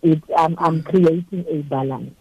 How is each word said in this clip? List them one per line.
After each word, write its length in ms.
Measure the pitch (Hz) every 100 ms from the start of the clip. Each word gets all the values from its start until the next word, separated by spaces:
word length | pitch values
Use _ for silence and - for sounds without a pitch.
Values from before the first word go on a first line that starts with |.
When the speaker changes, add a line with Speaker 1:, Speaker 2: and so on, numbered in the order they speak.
Speaker 1:
It's, 240 | 170 156 - 170
um, 200 | 160 170
I'm 240 | 170 160
Speaker 2:
Mm. 20 | 156
Speaker 1:
creating 580 | 185 170 165 175 190 175
a 140 | 156
balance. 520 | 143 139 135 127 127 -